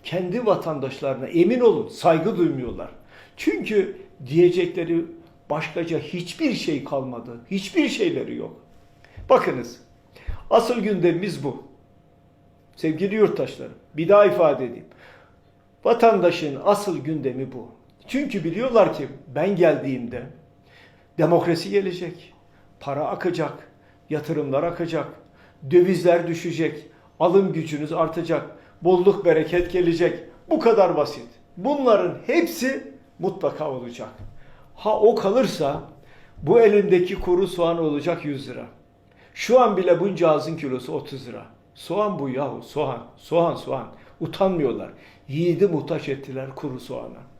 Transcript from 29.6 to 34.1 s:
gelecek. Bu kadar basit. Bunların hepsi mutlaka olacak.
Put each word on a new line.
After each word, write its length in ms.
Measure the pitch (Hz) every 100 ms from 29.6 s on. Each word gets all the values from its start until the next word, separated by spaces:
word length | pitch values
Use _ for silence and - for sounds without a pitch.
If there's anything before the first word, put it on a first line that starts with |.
| 175
gelecek. 460 | 185 170 165 175 - - - -
Bu 100 | 320
kadar 360 | 233 220 180 151
basit. 300 | 139 127 117 - _ -
Bunların 600 | 220 294 254 202 180 135 -
hepsi 640 | 311 339 - 254 269 - - _ -
mutlaka 520 | 185 - 147 - 156
olacak. 380 | 127 120 117 110